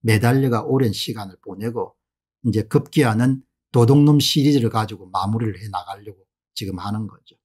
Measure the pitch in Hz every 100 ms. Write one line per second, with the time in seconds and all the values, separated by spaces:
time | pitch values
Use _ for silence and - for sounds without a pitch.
0 | 113 113 120 135 135 117 - 131 123 95
1 | - 107 98 92 - 95 113 113 92 _
2 | _ _ _ _ 120 107 101 143 - 165
3 | 127 110 127 135 - _ _ 127 117 139
4 | 147 147 135 160 139 143 113 110 107 101
5 | 92 95 95 110 113 92 104 95 - 101
6 | 104 98 _ _ _ - 98 92 98 107
7 | 107 - _ _